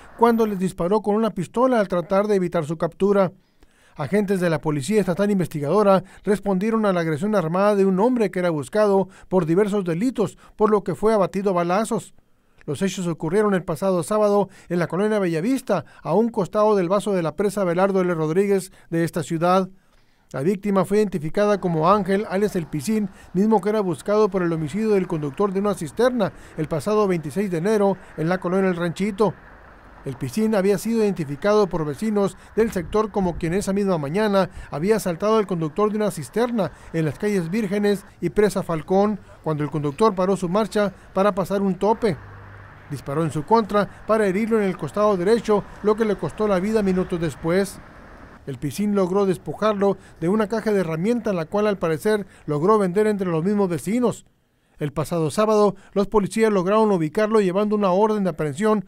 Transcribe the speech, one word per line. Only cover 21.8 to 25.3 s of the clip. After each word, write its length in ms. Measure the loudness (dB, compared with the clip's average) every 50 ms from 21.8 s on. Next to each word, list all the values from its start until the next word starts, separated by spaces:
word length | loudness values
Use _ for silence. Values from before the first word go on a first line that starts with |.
| 2 4
Ángel, 380 | 4 2 2 0 0 -2 -2 -2
alias 280 | -2 -2 -2 0 -2
El 100 | -2 -6
Pisín, 420 | -4 -6 -6 -4 -2 -2 -2 -2 -4 -8 -12 -14 -6 0
mismo 260 | 0 2 4 4 2
que 80 | 2 0
era 120 | -2 0
buscado 480 | 0 -2 -4 -4 -2 0 2 2 2 2
por 140 | 2 0 -2
el 100 | -2 -2
homicidio 380 | -2 -4 -4 -4 -2 0 0
del 160 | 2 0 0
conductor 460 | -2 -4 -4 -4 -4